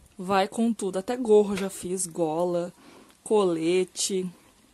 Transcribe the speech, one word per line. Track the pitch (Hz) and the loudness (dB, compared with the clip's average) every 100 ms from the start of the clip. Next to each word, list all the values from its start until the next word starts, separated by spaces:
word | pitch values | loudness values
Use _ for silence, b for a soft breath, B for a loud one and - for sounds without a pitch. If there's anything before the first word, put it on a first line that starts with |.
| - - | -20 -12
Vai | 180 196 202 | -2 0 0
com | - 233 | 0 -2
tudo, | 220 196 185 | 0 -4 -4
até | 190 247 | -4 -4
gorro | 240 214 202 | 4 6 6
eu | 196 | 0
já | 196 | -4
fiz, | - 180 185 175 | -6 -6 -6 -6
gola, | 165 165 156 180 175 175 - B B B B | -2 -2 0 0 -2 -4 -10 B B B B
colete. | - 214 190 165 160 180 185 - - 190 185 - B B _ | 0 2 2 2 0 0 0 -4 -4 -2 -4 -10 B B _